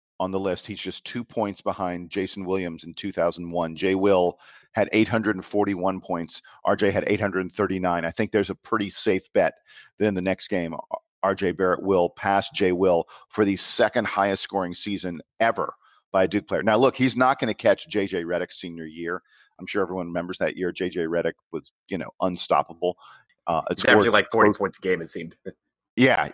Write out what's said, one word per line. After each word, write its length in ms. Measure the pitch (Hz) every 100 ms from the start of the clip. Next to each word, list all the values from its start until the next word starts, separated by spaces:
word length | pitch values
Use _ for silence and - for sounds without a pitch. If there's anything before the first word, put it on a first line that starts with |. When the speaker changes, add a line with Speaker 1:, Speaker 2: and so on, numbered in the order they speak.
| _ _
Speaker 1:
on 100 | 92
the 80 | 95
list. 280 | 98 87 -
He's 120 | 98
just 260 | 95 -
two 200 | - 123
points 360 | 113 - 104 95
behind 500 | 101 92 92 87 87
Jason 340 | - 95 -
Williams 400 | 92 95 90 82
in 100 | 82
two 160 | 80 101
thousand 400 | 92 87 85 87
one. 240 | 85 82
Jay 220 | 80 95 95
Will 420 | 98 95 90 - - - _
had 160 | - 101
eight 160 | 107 110
hundred 260 | 117 104
and 100 | 95
forty-one 560 | - 104 101 95 92 95
points. 420 | - 87 82 - _ -
R 120 | - 104
J 160 | 104
had 100 | 98 -
eight 100 | 101
hundred 320 | 101 92 92
thirty-nine. 540 | - 98 95 90 87
I 80 | 82
think 180 | - 110
there's 200 | 107 98
a 40 |
pretty 360 | 95 - 110 101
safe 420 | - - 95 -
bet 220 | 104 85 - _ - - _
that 80 | 104
in 80 |
the 80 | 95
next 240 | 92 92 -
game, 300 | 98 82 80 - - _ _
R 100 | 98
J 160 | 98 95
Barrett 320 | 80 92 87
will 280 | 95 95 87
pass 380 | - 101 98 95
Jay 200 | - 95
Will 380 | 90 95 85 80 - _
for 160 | -
the 120 | 101 95
second 500 | - - 110 123 101
highest 380 | - 98 98
scoring 300 | - 98 90
season 460 | 87 104 98 92 85 - _
ever 340 | 113 101 85 - _ _ _
by 120 | 95
a 40 | 95
Duke 180 | 101 -
player. 160 | 90
Now, 140 | 98 110
look, 200 | 131 -
he's 200 | 127 113
not 240 | 127 139
gonna 140 | 120
catch 340 | 107 117 95 -
J 180 | 107 98
J 160 | 92
Redick's 380 | 85 87 87 -
senior 260 | 90 82 80
year. 360 | 80 87 90 _ _ _ _
I'm 80 | 92
sure 160 | 101
everyone 240 | 92 92 87
remembers 320 | 85 87 90
that 180 | 82 -
year. 140 | 90
J 200 | 82 92
J 160 | 85 82
Redick 280 | 85 82 - _
was, 220 | 80 - _ _
you 100 | 92
know, 120 | 71 _
unstoppable. 760 | 92 90 - 76 73 82 90 90 - - _ _ -
Uh, 160 | 82 -
it 80 | -
Speaker 2:
He's 60 | -
averaging, 180 | 117
Speaker 1:
scored 80 | 117
Speaker 2:
like, 180 | 104 98
forty 180 | 113 107
Speaker 1:
close 80 | 101
Speaker 2:
points 200 | 98 -
a 20 |
game, 180 | 95 90
it 80 | 82
seemed. 280 | - 82 _ 95
<laughs> 0 | - _ _ _ -
Speaker 1:
Yeah, 320 | 131 101 76